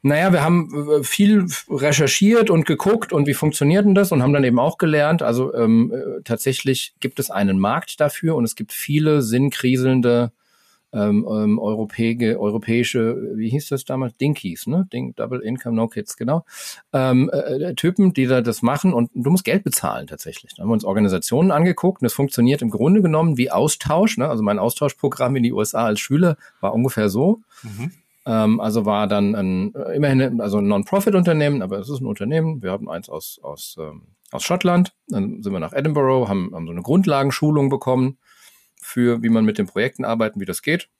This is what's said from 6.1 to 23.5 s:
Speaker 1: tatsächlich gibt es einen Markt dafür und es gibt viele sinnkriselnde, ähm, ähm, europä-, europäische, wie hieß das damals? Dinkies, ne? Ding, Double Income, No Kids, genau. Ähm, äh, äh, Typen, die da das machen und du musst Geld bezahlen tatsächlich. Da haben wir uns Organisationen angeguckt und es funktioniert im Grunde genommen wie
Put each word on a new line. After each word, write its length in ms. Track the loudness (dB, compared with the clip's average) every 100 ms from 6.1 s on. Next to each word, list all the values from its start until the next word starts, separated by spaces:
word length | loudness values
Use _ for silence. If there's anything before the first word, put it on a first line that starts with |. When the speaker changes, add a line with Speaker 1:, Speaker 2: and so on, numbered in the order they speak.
| -10
Speaker 1:
tatsächlich 720 | -6 -4 -2 -2 -2 -2 -4 _
gibt 200 | -8 -6
es 100 | -6
einen 300 | -2 0 2
Markt 400 | 0 -2 -6 -2
dafür 360 | -2 0 -2 0
und 80 |
es 120 | -2 -4
gibt 160 | -12
viele 500 | -10 -2 0 2 2
sinnkriselnde, 1080 | 2 0 0 0 0 2 2 2 2 2 0 _ _ _ _ _ _
ähm, 340 | -2 2 0 0
ähm, 300 | -2 0 0
europä-, 760 | 0 -4 -6 -2 -2 0 0 0
europäische, 800 | -2 -4 -2 0 0 0 -2 -4 -6 -6
wie 140 | -4
hieß 200 | -4 -4
das 160 | -8 -6
damals? 320 | -6 -6 -4
Dinkies, 480 | -4 -2 -6 -10 -4
ne? 220 | -4 -2
Ding, 240 | -6 -10 -8
Double 240 | -8 -8
Income, 360 | -8 -8 -4 -2
No 120 | -2
Kids, 300 | -6 -12 -8
genau. 280 | -4 -4 -4 -18 -18 -18 _
Ähm, 380 | -2 2 2 2
äh, 380 | -2 -4 -4 -6
äh, 60 | -2
Typen, 360 | -2 2 2
die 140 | 4 2
da 160 | 2
das 220 | 0 -2
machen 300 | -2 0 0
und 180 | 0 -2
du 160 | -2 0
musst 160 | 0 2
Geld 180 | -2
bezahlen 440 | 0 -4 -4 -6 -10
tatsächlich. 480 | -14 -14 -16 -20 -8
Da 80 |
haben 60 | -2
wir 40 |
uns 100 | 0
Organisationen 680 | 0 0 2 0 0 2 2
angeguckt 500 | 4 2 2 -2 0
und 60 | -4
es 60 |
funktioniert 500 | 0 -2 2 2 2
im 80 | -2
Grunde 320 | 0 4 4
genommen 340 | 4 2 2 2
wie 140 | 0